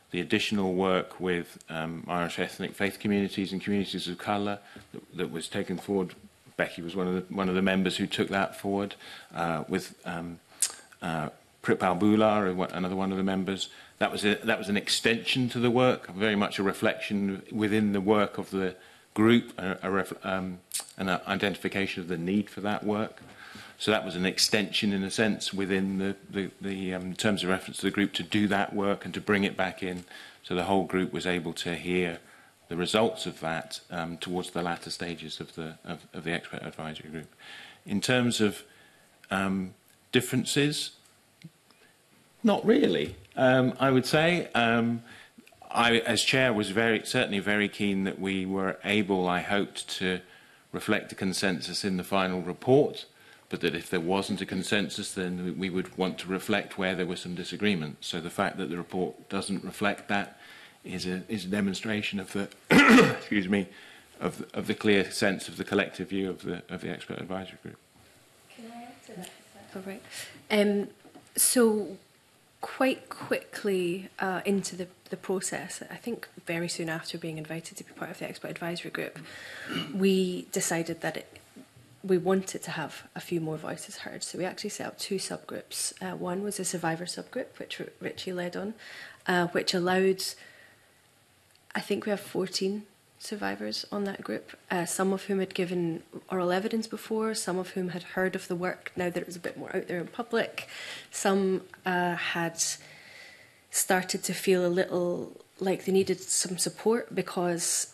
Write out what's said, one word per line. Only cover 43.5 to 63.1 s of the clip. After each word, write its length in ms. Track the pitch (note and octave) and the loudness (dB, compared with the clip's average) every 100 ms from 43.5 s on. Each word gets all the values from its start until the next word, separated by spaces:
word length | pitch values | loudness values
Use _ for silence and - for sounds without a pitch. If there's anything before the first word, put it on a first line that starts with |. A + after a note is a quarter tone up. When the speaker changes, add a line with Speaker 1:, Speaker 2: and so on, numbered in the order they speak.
| C3 B2+ - | 8 4 4
Speaker 1:
I 100 | C3+ | 6
would 160 | C3 B2 | 6 6
say. 420 | D#3 E3 F3 - | 4 6 4 2
Um, 480 | A#2 A#2 A#2 A#2 A#2 - - - - - - - | 2 4 4 4 0 -6 -20 -20 -20 -20 -20 -4
I, 280 | - A#2 A2+ | 4 6 6
as 220 | - G#2+ | 4 2
chair, 300 | - C3+ C3 | 4 4 4
was 180 | G#2+ G2 | 4 2
very, 340 | G2 A2+ G#2+ | 4 4 4
certainly 360 | - B2+ A2 G2+ | 2 0 2 0
very 280 | G2 G#2 G2+ | 2 2 2
keen 360 | - G2+ F#2+ | 2 0 2
that 160 | F#2+ - | 0 -2
we 260 | F#2+ F#2+ F#2 | -2 0 0
were 320 | F#2+ F#2+ - | 0 0 -2
able, 420 | F#2+ G#2 F#2+ F#2+ F2+ | 2 2 4 2 4
I 140 | F2+ | 0
hoped, 480 | E2 G2+ F#2 - - - | 2 0 0 -6 -8 -2
to 220 | F#2 F2+ - - - - _ | -2 -2 -6 -20 -20 -20 _
reflect 380 | F2+ - G#2 - | -6 0 0 0
the 60 | |
consensus 720 | - G2 F2 G2 F2 F2+ E2+ | -4 -2 2 0 0 -4 -4
in 120 | G2+ F#2 | -2 -2
the 80 | |
final 380 | E2+ G2 F#2 F2+ | 0 2 2 0
report, 640 | F2 E2+ - C3+ C3 - - _ - - _ | -4 -2 6 6 6 0 -14 _ -20 -20 _
but 120 | F2+ | -2
that 120 | E2+ | -2
if 160 | E2 - | -2 -2
there 80 | F#2 | 0
wasn't 400 | E2 G2 G2 F2+ | 2 0 0 -4
a 60 | F#2+ | -2
consensus, 680 | F#2+ F2+ G#2 G2 - G2 | -4 0 0 0 -4 -6
then 320 | G2 F2+ F2+ | -4 -4 -2
we, 60 | F2+ | -4
we 200 | E2 F#2+ | -2 -2
would 260 | F2+ F2 - | -2 -4 -2
want 220 | F#2 - | -2 -2
to 100 | F2 | -4
reflect 500 | F#2+ - G2+ - - | -4 0 -2 -2 -2
where 160 | F#2 | -2
there 120 | F#2 F2+ | 0 -2
were 100 | F2 | -4
some 180 | F2+ | -6
disagreements. 720 | F2 F2 E2+ G#2 F#2 D2+ C#2 - | -8 -8 -2 0 0 -4 -8 -8
So 140 | F2 | -6
the 100 | E2+ | -4
fact 280 | - F#2+ - | 0 0 -2
that 120 | D#2+ | -6
the 60 | F2 | -6
report 520 | E2 F#2+ F2 - - | -4 -2 -4 -6 -6
doesn't 360 | G2 F#2+ F#2 | -6 -4 -4
reflect 440 | F#2 - G#2 G2+ - | -6 -2 -2 -2 -2
that 300 | G2+ G2 - - - - - | -4 -4 -12 -20 -20 -20 -18
is 220 | - F2+ F2+ | -8 -6 -4
a, 160 | F#2 - | -4 -4
is 180 | G#2+ F2+ | -6 -2
a 20 | |
demonstration 720 | G#2 G2 F#2 A2 G#2 - G2+ | 0 0 -2 -2 -2 -2 -6
of 120 | F#2 | -4
the, 140 | G2+ G2+ - - | -6 -6 -10 4
<coughs> 460 | G#3 C#4+ A#3+ E3 | 6 10 10 10